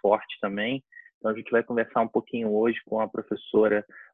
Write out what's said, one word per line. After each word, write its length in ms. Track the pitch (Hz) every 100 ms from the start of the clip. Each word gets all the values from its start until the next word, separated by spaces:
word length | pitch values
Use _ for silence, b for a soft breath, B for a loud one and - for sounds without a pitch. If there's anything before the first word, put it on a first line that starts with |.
forte 380 | 101 107 - -
também. 420 | 104 101 113 135 - B B B
Então, 140 | 110
a 40 | 110
gente 160 | -
vai 120 | 117
conversar 360 | - 117 113 120
um 80 | 113
pouquinho 460 | - - 120 110
hoje 260 | 104 117 117 -
com 160 | 110
a 80 | 107
professora 760 | - - 104 - 107 107 104 - B B